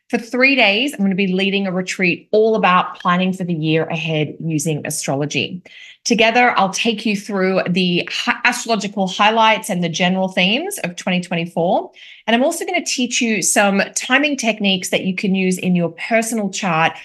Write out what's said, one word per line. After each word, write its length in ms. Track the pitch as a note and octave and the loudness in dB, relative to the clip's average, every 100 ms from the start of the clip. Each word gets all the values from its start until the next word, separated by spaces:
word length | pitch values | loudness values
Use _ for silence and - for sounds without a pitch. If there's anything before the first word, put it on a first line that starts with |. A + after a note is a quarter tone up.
| _ | _
For 80 | A#3 | -6
three 360 | A3+ B3 C4 C4 | -4 2 2 4
days, 380 | G#3+ G3+ C#4+ | 4 2 -2
I'm 60 | A#3+ | 0
gonna 160 | G3 F#3+ | 0 0
be 180 | G3 | 0
leading 320 | F#3 G3 G3 G3 | 0 0 0 -2
a 60 | |
retreat 560 | F3+ F#3 - F#3 D#3+ - | -4 -4 -2 0 0 0
all 240 | G#3+ A3 A3 | 2 4 4
about 440 | F3+ F3+ - - | 4 4 2 -2
planning 340 | F#3 F3+ F#3 | 0 2 0
for 120 | F#3 F3 | -2 -4
the 80 | |
year 320 | E3 D#3 D#3+ - | -2 0 0 0
ahead 500 | E3 D#3+ D#3 D3+ - | -4 -4 -2 -2 -4
using 460 | D#3+ D#3 D#3+ D3+ - | -4 -2 -2 -2 -4
astrology. 800 | D#3 - C#3 D3 D3 G#2 F3+ - - - - | -6 -4 -2 -2 -2 -4 -6 -16 -20 -20 -8
Together, 500 | - A3 A3 A#3 B3 - | 0 2 4 4 4 4
I'll 140 | F#3+ | 0
take 340 | F3+ A#3 G#3+ | 0 -2 -2
you 140 | A3+ G3+ | -2 -4
through 440 | - G3 F#3 F#3 - | -2 -2 0 0 0
the 400 | F3+ F3+ F3 - | 0 2 0 -2
hi-, 280 | - - - | -4 -4 0
astrological 640 | B3 B3 - A3 G3+ G3+ F#3 | 0 0 -2 -2 -2 -2 -2
highlights 640 | - G#3+ A3+ A3 G#3+ - | 2 2 4 4 2 -2
and 120 | F3+ | -2
the 60 | E3+ | -2
general 380 | D#3 F3+ F#3 F#3+ | 0 0 2 0
themes 500 | F#3+ F#3 A#3+ F#4 - | 0 0 0 -4 -6
of 180 | F3 F3 | -8 -6
twenty 220 | - F3+ | -4 -2
twenty-four. 720 | F3+ E3+ E3+ F3 E3+ C4+ F#4 - - - - | -2 -4 -4 -2 0 0 -2 -12 -20 -10 -2
And 80 | A#3 | 2
I'm 80 | |
also 200 | C#4+ E4 | 2 -2
gonna 220 | F#4+ F4 - | -4 -4 -4
teach 360 | - A#3+ - | -2 -2 0
you 200 | A#3 G#3 | 0 0
some 400 | - - G3+ G3 - - | 0 2 2 2 -2 -4
timing 420 | - C4 D4 C4+ | 0 0 2 0
techniques 520 | A3+ G#3+ G3+ F#3 F3+ | -2 0 0 0 -2
that 160 | F#3 F#3+ | -4 -2
you 100 | F3+ | -2
can 180 | G3+ | 0
use 240 | F#3+ F#3 F#3 | 2 2 0
in 160 | F#3 | 0
your 160 | F3+ E3+ | 0 0
personal 600 | E3 - A3+ A3+ A3+ G3+ | -4 -2 -2 0 -2 -4
chart 440 | - F#3+ D#3+ D#3+ - | -4 -2 2 0 -2